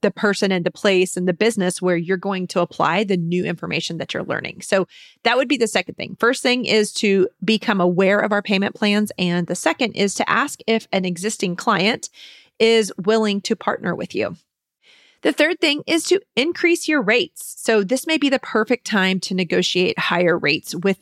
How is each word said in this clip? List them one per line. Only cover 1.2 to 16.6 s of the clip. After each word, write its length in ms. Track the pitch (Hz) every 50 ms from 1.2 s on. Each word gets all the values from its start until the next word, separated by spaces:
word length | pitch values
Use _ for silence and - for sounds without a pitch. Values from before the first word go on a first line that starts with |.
| 180 185
the 40 | 175
business 480 | - 208 233 226 202 180 180 175 -
where 140 | 180 180 180
you're 220 | 170 170 170 190
going 280 | 185 180 196 196 185 180
to 140 | 175 - 185
apply 460 | 175 - - - 165 151 165 196 226
the 100 | 196 196
new 300 | 180 165 165 175 180 180
information 540 | 160 175 - - 170 156 151 - - 170 160
that 140 | - - -
you're 120 | - 151
learning. 360 | - 127 - - - - -
So 240 | - - 208 190 180 - - - - - _ _ -
that 140 | 233 247
would 100 | 254 277
be 80 | 247 294
the 100 | 233 233
second 300 | 214 - 196 180 - -
thing. 220 | - - - - -
First 240 | - 233 254 - -
thing 220 | 262 247 254 226
is 260 | - 196 220 214 - -
to 340 | - - 208 196 196 185 - - -
become 380 | 185 190 220 214 - - 208 190
aware 400 | 175 180 180 170 196 190 202 208
of 140 | 214 208 208
our 80 | 208
payment 340 | 202 - 208 190 202 - -
plans. 380 | - 214 208 202 208 214 202 -
And 300 | - 180 175 175 180 175
the 80 | - 175
second 380 | - - 320 330 - 254 214 202
is 200 | - 202 196 -
to 140 | - - -
ask 300 | - 214 269 294 - - -
if 220 | - 226 226 - -
an 140 | - 190 185
existing 500 | 185 175 165 185 220 220 - 214 180 175
client 540 | - - 233 214 - 185 214 254 - - - _ - - - - - _ _ _ -
is 320 | 220 226 226 226 214 190 -
willing 420 | - 170 202 220 226 220 208 202 202 -
to 120 | - 226
partner 400 | - - 214 - - - 175 175
with 180 | - - - -
you. 220 | - - - 175 - _ _ _ _ _ _ _ _ _ _ _ _ _ _ _ _
The 100 | - 311
third 300 | 277 - 302 320 359 -
thing 220 | - 302 285 294 -
is 160 | - 330 330 -
to 120 | - 359 392 - _ -
increase 500 | 226 269 339 339 -